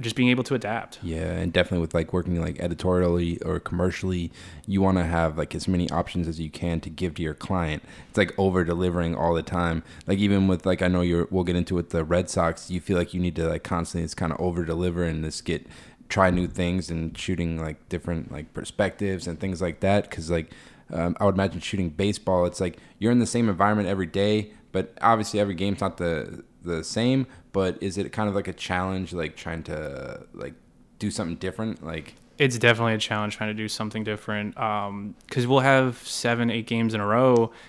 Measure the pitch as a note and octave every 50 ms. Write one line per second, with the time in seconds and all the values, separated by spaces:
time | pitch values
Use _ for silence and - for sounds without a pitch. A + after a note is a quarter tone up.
0 | A#2+ A2+ G#2+ - B2+ B2 B2 B2 B2 - C#3 A#2+ A2+ G2+ A2 A2+ - - - -
1 | - E2+ D#2+ D#2+ E2 E2+ F2 F2 F2 F2 D#2+ F2+ F2 - F#2+ F2 E2 D#2+ - E2+
2 | E2 - - F2+ E2 E2+ F2 E2+ D#2+ E2 D2+ C#2+ F2 E2+ E2 - - F#2 F2+ F2+
3 | F2+ F2 E2+ F2 F2 E2+ E2+ - - E2+ E2+ D#2+ - - F2 F2 F2+ F#2 F2 -
4 | - F#2 F#2 F2 E2+ E2+ - - - - - - - - F#2+ G2 G2 F#2+ F#2 F#2
5 | F2 E2 E2+ E2+ E2 D#2+ D#2 D#2+ D2+ D2 - D2+ - - F#2 F2 E2+ D2+ D2 E2+
6 | F2 - - F2+ E2+ E2 D#2+ D#2+ D#2+ D#2 - - F2 F2 E2+ E2 - - D#2+ -
7 | F2+ F2+ D2+ - E2+ D#2 D2 - - - F#2+ F2+ E2+ D#2 D2+ C#2+ - - - -
8 | - - - G#2+ G2 E2+ - - G2 F#2+ F2+ F#2 F2 E2 E2+ E2+ F#2 F2+ E2+ F2+
9 | E2+ E2 E2+ - E2 E2+ E2+ E2 D#2 - F#2 F2+ F2 E2+ E2 E2 - - - -
10 | - - G2 G2 G#2 G2+ G2+ G2 F#2+ F#2+ F#2 E2+ - F#2+ F#2 E2+ F#2 F2+ F2+ F2+
11 | F2 F2 E2+ E2+ F2 - F#2+ F#2 F2+ F2 F2 F2 E2+ - F#2 F2 D#2+ - - E2+
12 | D#2+ D2+ E2+ F2 F#2 - - F#2+ E2+ E2 E2 - - - F2+ F2+ - - G2 F2
13 | F2 - - F2+ F2+ F2+ D#2 E2 E2 E2 E2 E2 - - F#2 E2+ E2+ - - F2
14 | E2 D#2 - - F#2 E2 - - F2 F2+ E2+ F2 E2+ D#2+ E2 E2+ F2+ F2+ E2+ F2
15 | F2 E2 D#2+ D#2+ D#2 D#2 - - - - E2 - - - - - - - - -
16 | - - - G#2 F#2+ F#2 F2+ F2+ F2+ D#2+ - - F2+ F2 F2+ F#2 E2 - E2+ E2
17 | D#2+ D#2+ - - - - F#2 E2 E2+ E2 E2 D#2+ D#2+ D#2 D#2 - - - - E2
18 | - F2+ F2 E2 - - - D2 D2+ - - - - - - - G2+ F#2+ - -
19 | G2+ G2 F#2+ F2 - F2+ E2+ - - G2 F#2 E2 F#2+ F2 D#2+ - - F#2+ G2+ G#2
20 | F#2+ - - - D#2+ D#2+ E2+ E2 D#2+ - - - - - - - - - - E2+
21 | E2 F2 E2+ - G#2+ G2+ F#2 F#2 F#2+ F#2+ E2 F2+ - - - F#2+ F#2 E2+ D2+ D#2
22 | G2 G#2 G2 - - - F#2+ F2+ F2 F2 - - F#2+ F2+ D#2+ - - - - -
23 | G2 A#2 A#2+ B2 A#2 - - A#2+ A#2 A2 F#2+ E2 G2 G#2 G#2+ G#2+ G2+ F2+ G2+ F#2+
24 | F#2 D#2+ - F#2+ G2+ G#2 G#2+ G#2+ G#2 - - - - _ - F#2 F#2+ - - -
25 | - A#2 A2+ A2 G#2+ - - G#2 G#2 G2+ F#2+ E2 F#2+ G2+ G2 - G2 F#2+ - -
26 | F2+ E2+ E2 D2+ - - - - - - _ _ - F2 E2+ D#2+ D#2+ - - A2
27 | A#2 B2 C3 C3+ C3 - - - - _ - G2 F#2+ F#2 F2 - - G2 E2+ G2
28 | F#2+ - - - G#2+ G#2 G2 G2+ F#2+ F#2+ F2 - - - F#2 F2+ F#2 F#2+ F#2+ F#2+
29 | F#2 E2+ F2+ F2 D#2+ D2+ D#2+ - - - E2 E2 D#2+ - D#2+ D#2 E2 - C#3 C3
30 | C3+ C3 - - - - - - - - - - _ _ _ - - _ _ -
31 | - G#2 - - G#2 E2 F2 - - F#2 F2+ - A2 A2 - - - D#2+ D#2+ D#2+
32 | D2 - - - - - _ - D3 C3+ A#2+ A#2 A#2+ A#2+ A#2 A2 A#2 A#2 A2 G#2+
33 | - - A2 G#2+ G#2+ G#2 G#2 - A2 G#2+ G#2+ G#2+ A2 G#2 - - A2 G#2+ - A2
34 | G#2+ A2 G#2+ G2 - - G#2+ G#2+ G#2 G#2 - - B2 A2 G#2 G#2 G2+ G2+ G2+ G2+
35 | G2+ G#2 - - - - - C3+ A#2+ A#2+ C3+ C3+ B2+ C#3 C3+ C3 C3 B2+ A#2+ -
36 | - - - - - A#2+ A#2 A#2 A#2+ A#2 G#2+ A2+ A2 - A#2+ A2+ A2+ A2+ A2 G#2+
37 | G#2 G#2 G#2+ A#2+ C3 C3 B2 A#2 A2+ - - - -